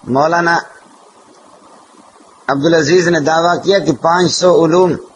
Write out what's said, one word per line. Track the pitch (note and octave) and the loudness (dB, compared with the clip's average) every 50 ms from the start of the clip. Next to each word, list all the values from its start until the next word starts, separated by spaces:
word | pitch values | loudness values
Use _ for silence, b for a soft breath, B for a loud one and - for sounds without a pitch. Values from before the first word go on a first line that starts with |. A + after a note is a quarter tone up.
| - A2+ | -6 -2
مولانا | A#2+ C#3 D3 D#3+ E3+ E3+ E3+ E3+ E3+ D3+ - - - - - - - _ - - _ - - - - - _ - - - - - - - - _ _ - - - _ - - - - _ - - | -2 0 0 0 0 -2 0 0 -2 -2 -4 -10 -20 -20 -20 -20 -20 _ -20 -20 _ -20 -20 -20 -20 -20 _ -20 -20 -20 -20 -20 -20 -20 -20 _ _ -20 -20 -20 _ -20 -20 -20 -20 _ -6 -6
عبدالعزیز | C#3 C#3 C#3+ E3 E3 E3 D3+ C#3 E3+ F#3 E3+ E3+ | -4 -2 0 0 2 2 2 2 2 2 2 2
نے | F3 D#3+ | 0 0
دعویٰ | C#3+ D#3 D#3+ E3 E3 F3 F3 E3+ | 0 0 0 0 0 0 -2 -2
کیا | - E3 G3 G3 | -2 0 0 0
کہ | D3 D#3+ C#3+ - | 0 -2 -6 -2
پانچ | - E3 E3+ F3+ F3+ E3 | -2 0 0 2 0 -2
سو | - - F3 F3+ F3 D3+ E3 | -2 0 2 2 4 4 2
علوم | E3+ E3 F3+ F#3 F3+ C#3+ - - - - | 2 2 2 2 0 -2 -6 -8 -18 -20